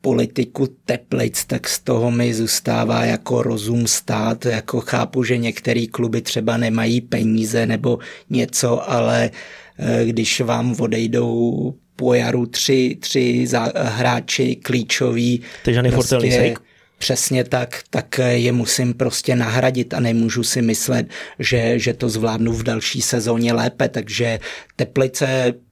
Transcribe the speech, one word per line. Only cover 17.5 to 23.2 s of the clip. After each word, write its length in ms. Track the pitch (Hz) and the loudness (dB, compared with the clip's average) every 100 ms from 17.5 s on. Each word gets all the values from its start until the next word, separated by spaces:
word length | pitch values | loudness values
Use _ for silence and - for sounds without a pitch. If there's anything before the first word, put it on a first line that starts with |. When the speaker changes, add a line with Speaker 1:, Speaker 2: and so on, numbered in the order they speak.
| 127 123 - - | -2 -2 -10 -6
Speaker 1:
tak 300 | - - - 127 | -6 -4 0 2
je 200 | 120 120 | 2 2
musím 420 | 123 117 - 123 | 2 0 0 0
prostě 420 | 120 127 - - 123 | 0 -2 -2 0 2
nahradit 580 | 113 117 127 127 120 | 2 2 2 0 -2
a 60 | - | 0
nemůžu 420 | 120 117 113 123 | 0 2 2 0
si 200 | 113 131 | -2 0
myslet, 440 | 117 110 - 123 - - - - | 2 0 0 -2 -2 -8 -16 -4
že, 400 | 117 123 117 120 | 0 2 2 2
že 160 | 113 | 0
to 140 | 117 123 | 0 -2
zvládnu 440 | 110 113 110 113 | 0 -2 0 0
v 100 | 117 | 0
další 400 | 117 110 - 131 | -2 -2 -2 -4
sezóně 500 | - 123 | -2 -2